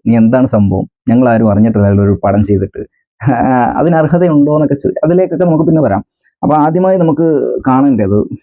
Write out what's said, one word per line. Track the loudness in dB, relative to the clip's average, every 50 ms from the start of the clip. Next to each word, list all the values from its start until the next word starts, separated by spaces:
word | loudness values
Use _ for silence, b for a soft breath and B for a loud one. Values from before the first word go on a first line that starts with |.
| -2
നീ | 0 2
എന്താണ് | 2 2 2 2 2 0
സംഭവം? | 0 0 0 0 0 0 -2 -4 -8 _ _ _ -2
ഞങ്ങൾ | 0 2 2 2
ആരും | 2 2 2 2
അറിഞ്ഞിട്ടില്ലല്ലോ | 2 2 2 2 2 2 2 2 2 2 2
ഒരു | 2 0 0 0
പടം | 0 0 0 0
ചെയ്തിട്ട്." | 0 0 -2 -2 -4 -8 -12 -14 -14 _ _ _ _ _ _
ആ, | -4 -2 -2 0 0 0 0 0 0 0 -2
അതിന് | -2 0 0 0
അർഹതയുണ്ടോ | 0 0 0 0 0 0 2 2 2 2 2 0
എന്നൊക്കെ | 0 0 0 -2
ചോദിച്ചു, | -2 -4 -4 -4 -2 -2
അതിലേക്കൊക്കെ | 0 0 0 0 0 -2 -2 0
നമുക്ക് | 0 0 0 0 0
പിന്നെ | 0 0 0
വരാം. | 0 -2 -4 -6 -8 _ _ _ _ _ _ -4
അപ്പൊ | -2 0
ആദ്യമായി | 0 0 0 0 0 0 0 0
നമുക്ക് | 0 0 0 0 0 0 0 0 0 -2 -4 -6 -4 -2
കാണേണ്ടത് | -2 0 0 2 0 0 0 -2 0 -2 -2 -2 -4 -8 -14